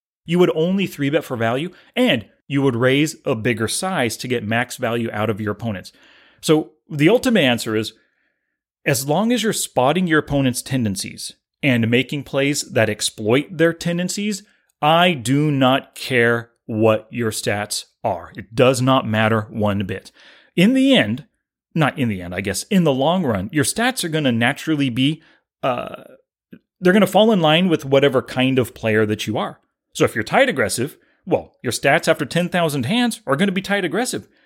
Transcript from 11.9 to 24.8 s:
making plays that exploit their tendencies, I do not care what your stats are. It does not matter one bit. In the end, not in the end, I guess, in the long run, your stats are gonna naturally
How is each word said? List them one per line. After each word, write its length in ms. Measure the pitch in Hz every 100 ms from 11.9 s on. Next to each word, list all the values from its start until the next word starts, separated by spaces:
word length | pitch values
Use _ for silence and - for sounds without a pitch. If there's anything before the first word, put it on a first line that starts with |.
making 340 | 120 127 147
plays 380 | 127 139 139 143
that 280 | - 123 107
exploit 640 | 104 - - 107 131 147 160
their 160 | 165
tendencies, 680 | 165 170 170 180 202 208 196 - _ _ _
I 300 | 151 165 180
do 380 | 151 113 139 151
not 440 | 139 131 135 -
care 560 | - - 127 117 117 117 _ -
what 420 | 110 110 107 -
your 200 | 127 113
stats 560 | - 123 101 104 - - _
are. 280 | 117 87 87 -
It 180 | -
does 280 | 110 127 127
not 260 | 127 131 120
matter 380 | 107 110 113 107
one 340 | 107 104 98 95
bit. 260 | 95 - - - - _
In 200 | - 196
the 200 | 262 269
end, 320 | 240 107 123 - _ _ _ _
not 240 | 165 151 -
in 100 | 120
the 140 | 95
end, 120 | 87
I 60 | 90
guess, 220 | 98 95
in 200 | - 185
the 80 | 160
long 320 | 131 143 185
run, 240 | 147 101 104
your 120 | 147
stats 380 | 131 - 240 247
are 60 | 175
gonna 240 | 156 139
naturally 580 | 113 120 - - 151